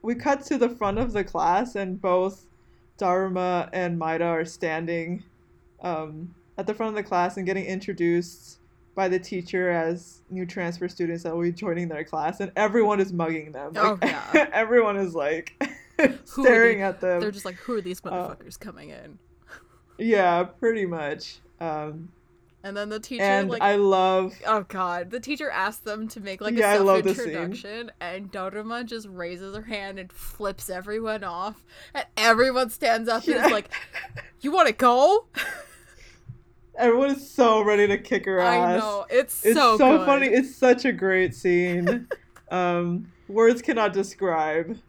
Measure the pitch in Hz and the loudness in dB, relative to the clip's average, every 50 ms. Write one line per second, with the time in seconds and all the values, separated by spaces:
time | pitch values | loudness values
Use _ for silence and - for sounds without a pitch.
0 | - 214 240 240 - 311 277 277 285 - 311 254 233 247 240 - 214 196 196 220 | -4 -4 -6 -2 0 0 0 0 -2 -4 0 0 0 0 0 -2 -4 -4 -2 -2
1 | 262 247 208 208 190 - - 165 156 165 175 196 247 247 - 202 196 185 185 180 | -4 -2 -2 -4 -4 -4 -4 -2 0 2 2 2 0 -2 -4 -6 -6 -6 -6 -4
2 | 180 190 180 185 185 190 196 - _ _ _ _ _ _ _ _ _ _ _ _ | -2 0 2 2 0 -2 -4 -10 _ _ _ _ _ _ _ _ _ _ _ _
3 | 208 180 180 185 190 190 185 185 180 180 180 175 - - - 185 180 175 170 170 | -2 0 0 0 0 -2 -2 -2 -2 0 0 -2 -2 -4 -4 -4 -4 -2 -2 -4
4 | 160 160 160 160 170 170 170 165 165 165 - - - 165 160 160 170 165 170 165 | -2 -2 -2 0 0 0 0 -2 -4 -6 -6 -6 -6 -4 -4 -4 -4 -4 -4 -6
5 | 165 165 180 208 - _ _ _ _ _ _ _ _ _ _ _ - 180 170 156 | -4 -6 -8 -10 -10 _ _ _ _ _ _ _ _ _ _ _ -8 -8 -6 -6
6 | 156 156 156 156 170 175 - _ _ _ _ - 196 202 214 - 226 220 214 214 | -8 -10 -12 -14 -16 -16 -18 _ _ _ _ -8 -6 -6 -4 -4 -4 -4 -4 -6
7 | 202 - 196 175 175 185 196 202 190 180 190 190 175 123 190 190 208 - 190 - | -6 -2 0 0 0 0 -2 -6 -4 -4 -4 -4 -4 -6 -6 -6 -6 -8 -4 -2
8 | 170 170 170 170 175 175 - - - - - _ _ _ _ _ _ _ _ - | 0 0 0 0 -2 -4 -12 -20 -20 -20 -20 _ _ _ _ _ _ _ _ -4
9 | 190 185 180 185 180 - 214 180 175 - - 185 180 180 175 170 165 165 175 180 | -2 0 0 -2 -4 -6 -10 -10 -8 -6 -4 -2 0 0 0 0 -2 -2 -4 -6
10 | - - - _ _ _ 185 185 185 175 - 196 180 170 170 175 185 180 180 - | -8 -18 -20 _ _ _ -10 -10 -10 -8 -8 -8 -6 -6 -6 -6 -8 -8 -6 -6
11 | 175 165 170 170 170 170 160 170 175 175 175 175 202 196 170 170 175 165 156 151 | -6 -4 -4 -6 -6 -6 -4 -2 -2 -2 -2 -4 -6 -4 -4 -4 -4 -6 -6 -8
12 | 160 - - 156 147 160 202 - 202 185 - 190 208 214 202 240 220 208 208 202 | -8 -6 -6 -4 -4 -4 -4 -4 -8 -6 -2 0 0 2 4 4 2 4 2 2
13 | 190 196 180 170 165 160 165 160 151 156 151 127 143 147 165 202 208 214 214 180 | 0 0 0 -2 -2 -2 -2 -6 -8 -10 -12 -12 -12 -8 -2 0 2 2 2 2
14 | 185 254 - - - - - 311 294 - - 214 226 220 240 247 226 208 202 196 | 0 -2 -2 -2 -6 0 2 2 2 2 0 -2 0 4 4 4 4 4 0 -2
15 | 196 180 165 165 143 147 160 165 - - - _ - - - - - _ _ - | -2 -2 -2 -4 -2 -2 -2 -4 -6 -12 -8 _ -6 -6 -6 -16 -20 _ _ 2
16 | 311 262 262 - - - - 254 277 254 233 226 233 233 226 202 196 190 185 - | 2 2 2 0 -14 -12 -6 4 6 6 8 8 6 6 4 2 0 -4 -4 -2
17 | - 185 180 175 170 214 196 202 - 196 180 180 - - 247 214 180 180 180 - | -2 -2 0 0 -2 -4 -6 -8 -12 -12 -12 -12 -10 -6 -6 -6 -6 -8 -12 -10
18 | _ 185 185 180 180 165 170 - - - 170 - - 208 - - 151 151 151 127 | _ -8 -8 -6 -8 -8 -10 -14 -18 -20 -20 -18 -18 -18 -18 -18 -20 -20 -20 -20
19 | - 147 147 - _ _ _ _ _ _ - - _ _ _ _ _ _ _ - | -20 -20 -20 -20 _ _ _ _ _ _ -20 -20 _ _ _ _ _ _ _ -4
20 | 214 226 226 202 185 180 170 175 185 180 - _ - 226 226 220 196 180 170 165 | 2 2 4 6 6 4 4 2 0 -2 -4 _ 0 0 0 0 -2 -2 -4 -4
21 | 151 143 151 165 - - - - _ _ _ _ 165 165 156 156 151 151 151 160 | -4 -6 -6 -8 -10 -16 -18 -20 _ _ _ _ -6 -6 -6 -6 -6 -8 -10 -12
22 | 165 175 _ _ _ _ _ _ _ _ _ _ - 196 196 202 208 208 214 220 | -16 -18 _ _ _ _ _ _ _ _ _ _ -14 -10 -8 -8 -8 -6 -8 -10
23 | 220 - 262 233 196 196 196 196 196 190 - 233 196 202 208 202 202 196 190 185 | -10 -10 -4 -2 2 2 2 2 2 0 -2 2 2 2 4 4 4 4 4 4
24 | 185 185 185 185 185 185 - - - - 220 214 190 _ - 190 185 180 175 180 | 4 4 2 2 0 -2 -6 -8 -2 0 0 0 -2 _ -6 -4 -4 -4 -4 -6
25 | 175 180 214 247 226 254 294 277 208 - - - 190 202 220 - - 220 208 214 | -8 -8 -10 -12 -8 -8 -8 -6 -6 -6 -4 -4 -4 -4 -6 -8 -10 -10 -8 -8
26 | 220 220 - 226 196 196 190 190 202 214 240 233 214 202 208 208 196 196 190 185 | -8 -10 -12 -14 -12 -12 -12 -8 -6 -2 0 2 4 4 4 4 6 6 4 4
27 | 175 190 190 - 240 170 156 165 170 175 196 - - 202 214 226 240 226 - _ | 4 2 0 0 -4 -6 -6 -6 -6 -6 -8 -10 -12 -12 -12 -12 -12 -14 -14 _
28 | 170 175 175 190 202 190 190 202 185 190 196 208 214 220 233 240 247 226 233 226 | -10 -10 -10 -10 -12 -12 -10 -8 -8 -8 -8 -10 -10 -8 -8 -8 -8 -8 -10 -12
29 | 214 202 190 180 175 170 180 175 190 196 196 214 214 226 220 202 196 196 196 196 | -12 -12 -12 -10 -10 -10 -8 -10 -12 -12 -12 -14 -12 -10 -10 -8 -8 -10 -10 -12
30 | 185 180 - - - - - - 214 196 196 - - - 185 180 190 208 208 220 | -14 -16 -16 -16 -16 -14 -12 -8 -6 -6 -6 -8 -10 -10 -10 -10 -8 -6 -8 -6
31 | 226 220 214 220 202 185 170 175 185 208 214 - _ _ - - - - - 277 | -4 -4 -6 -6 -6 -8 -6 -6 -6 -8 -8 -12 _ _ -20 -20 -20 -12 -8 -8
32 | - - _ - 220 233 226 220 247 262 254 254 254 226 - - - 233 226 226 | -10 -8 _ 2 4 4 6 6 4 2 2 0 -2 -2 -4 -2 0 2 2 2
33 | 233 226 233 226 - 330 302 240 247 - 233 208 208 - - - - - - - | 0 -2 -2 -2 0 0 0 2 4 2 2 2 -2 -6 -14 -14 -14 -12 -12 -14
34 | - - - - - - _ _ - 277 302 370 330 269 - - 262 247 240 247 | -14 -12 -16 -18 -18 -18 _ _ -6 -2 4 4 4 4 4 4 4 4 6 6
35 | 277 311 392 440 453 _ _ - - - - - 587 - - - - - - - | 6 6 6 4 2 _ _ -8 -8 -8 -8 -12 -16 -20 -20 -20 -20 -20 -20 -20
36 | - - - _ _ - - - _ _ _ _ _ _ _ - 233 240 233 247 | -20 -20 -20 _ _ -20 -20 -20 _ _ _ _ _ _ _ 2 4 4 4 4
37 | 269 277 277 269 - - - - 254 233 220 220 208 208 208 202 208 202 202 202 | 4 2 0 -2 -6 -10 2 4 6 6 6 4 4 4 4 4 6 4 4 0
38 | 202 - 208 196 - 196 190 185 180 180 180 175 180 175 180 185 220 214 202 202 | 0 -2 -2 -2 0 0 0 2 4 4 4 4 4 2 2 2 0 0 -2 -4
39 | 190 - - 247 262 - - - - 208 233 - 277 240 220 214 277 254 - - | -6 0 2 2 2 2 -4 0 2 4 4 6 6 6 6 8 8 8 8 6
40 | - 277 277 277 269 262 208 247 262 - - - - 254 247 247 - 269 226 - | 6 4 4 4 4 4 4 2 2 0 -2 2 6 6 6 6 4 0 0 2
41 | 196 190 185 185 185 180 - - - 185 175 175 180 180 175 175 175 175 226 240 | 0 2 2 2 2 0 -2 -2 0 2 2 4 2 2 0 0 0 0 0 -2
42 | 240 - - - _ _ _ - _ - - 180 180 175 175 175 175 175 175 185 | -4 -8 -12 -12 _ _ _ -20 _ -6 -4 -2 0 0 0 0 0 -2 -4 -4
43 | 226 - _ _ _ - 196 220 226 226 247 240 - - 285 226 220 208 180 196 | -6 -10 _ _ _ -4 2 6 6 6 6 4 0 -2 0 2 2 0 0 -2
44 | 190 196 - - 196 185 165 160 156 156 151 160 165 165 226 - _ | -4 -4 -6 -4 -2 -2 0 0 0 0 0 -2 -2 -4 -8 -14 _